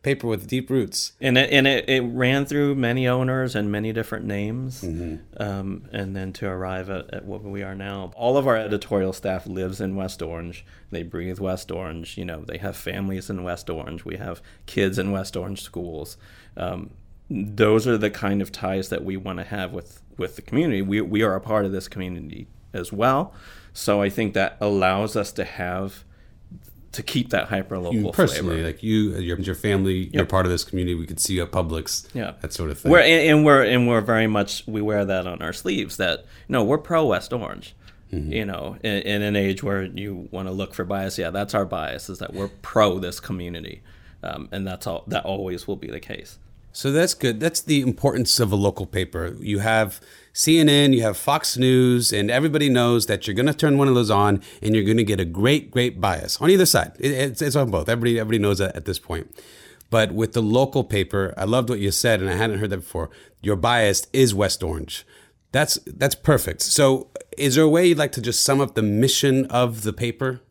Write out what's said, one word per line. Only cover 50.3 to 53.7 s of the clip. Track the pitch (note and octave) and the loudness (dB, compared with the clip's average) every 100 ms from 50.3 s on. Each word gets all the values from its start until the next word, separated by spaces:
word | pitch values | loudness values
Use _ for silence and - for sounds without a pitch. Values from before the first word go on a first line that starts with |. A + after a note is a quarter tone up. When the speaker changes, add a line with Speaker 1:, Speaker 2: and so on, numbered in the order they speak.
| - | -2
Speaker 1:
C | - E3 | 4 6
N | D3+ | 8
N, | C#3+ C#3+ | 8 6
you | B2+ | 6
have | A2 F#2+ | 2 0
Fox | - D3+ - B2 | 0 0 0 2
News, | B2+ B2+ B2+ B2 A#2 | 6 6 6 4 2
and | G#2+ G#2 | 0 2
everybody | B2 D#3 D3 C#3+ | 2 2 2 4
knows | B2 A#2+ A#2+ G#2 | 4 4 4 2
that | G2+ - | -2 0
you're | |
gonna | G2+ C#3 | 0 0
turn | C#3+ D#3 | 2 2